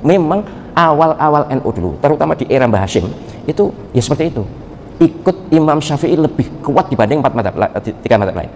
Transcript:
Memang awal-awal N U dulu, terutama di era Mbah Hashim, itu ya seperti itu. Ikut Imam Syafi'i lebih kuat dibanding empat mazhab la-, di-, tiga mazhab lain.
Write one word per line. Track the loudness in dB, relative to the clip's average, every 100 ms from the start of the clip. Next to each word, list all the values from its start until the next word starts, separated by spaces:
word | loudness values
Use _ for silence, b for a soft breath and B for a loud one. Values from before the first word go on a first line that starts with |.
Memang | 4 4 4 0 -4 B B 2
awal-awal | 4 4 4 4 2 2 2
N | -2
U | -2 -4
dulu, | -4 0
terutama | 0 2 0 0
di | 0
era | 2 4
Mbah | 2 2
Hashim, | 0 -2 -8 B B
itu | -6 0 0 -2 -4
ya | -2
seperti | 0 0 -2
itu. | -2 -8 -10 -16 -18 -18 2
Ikut | 2 2 -2 -2 0
Imam | 2 4 2
Syafi'i | 0 -2 0
lebih | 2 2 0 -4 -4
kuat | 0 0 0
dibanding | 0 2 2 0
empat |
mazhab | 0 -4 -2
la-, | -2 -2
di-, | -6 -8 0
tiga | 2
mazhab | 2 -2
lain. | -8